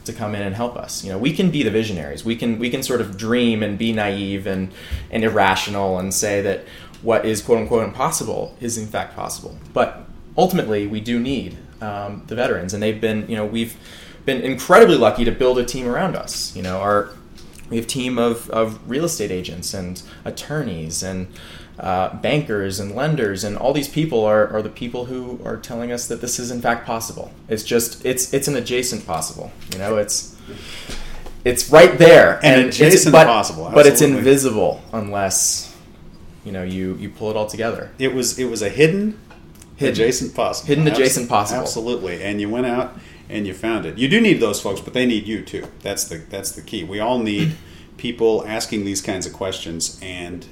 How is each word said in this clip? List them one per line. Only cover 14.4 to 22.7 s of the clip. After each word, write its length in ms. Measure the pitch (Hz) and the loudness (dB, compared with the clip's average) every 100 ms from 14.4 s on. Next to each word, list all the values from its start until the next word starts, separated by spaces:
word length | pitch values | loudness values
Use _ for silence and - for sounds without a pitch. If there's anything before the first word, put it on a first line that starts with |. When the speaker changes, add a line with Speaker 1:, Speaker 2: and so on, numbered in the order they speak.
Speaker 1:
incredibly 560 | - - - 185 226 151 | -2 -6 4 8 10 8
lucky 260 | 110 110 | 4 4
to 80 | 120 | 0
build 280 | 110 127 127 | 2 2 4
a 40 | 120 | 0
team 220 | 131 127 | -4 -4
around 300 | 127 180 - | -2 -2 -4
us. 360 | - - - 95 | -8 -8 -8 -8
You 60 | |
know, 160 | 92 92 | -6 -2
our, 320 | 101 104 101 - - - - - - | 2 0 0 -10 -20 -20 -20 -20 -8
we 80 | 117 | -6
have 80 | 117 | -4
a 40 | |
team 280 | 139 127 123 | -4 -2 0
of, 320 | 120 113 - | 0 0 -4
of 300 | 110 110 107 - | -2 -2 -4 -6
real 160 | 127 165 | -4 -2
estate 260 | - 104 | -2 -4
agents 420 | 92 87 85 87 | -4 -6 -10 -10
and 280 | 98 90 90 - - - | -8 -8 -10 -14 -14 -12
attorneys 760 | - - 151 127 85 80 - | -12 -8 -6 -6 -6 -8 -8
and, 240 | 92 92 90 - - - - - | -6 -8 -8 -12 -20 -20 -20 -12
uh, 360 | 87 92 92 - | -4 -2 -2 -2
bankers 640 | - 147 147 104 98 | -2 0 0 -4 -4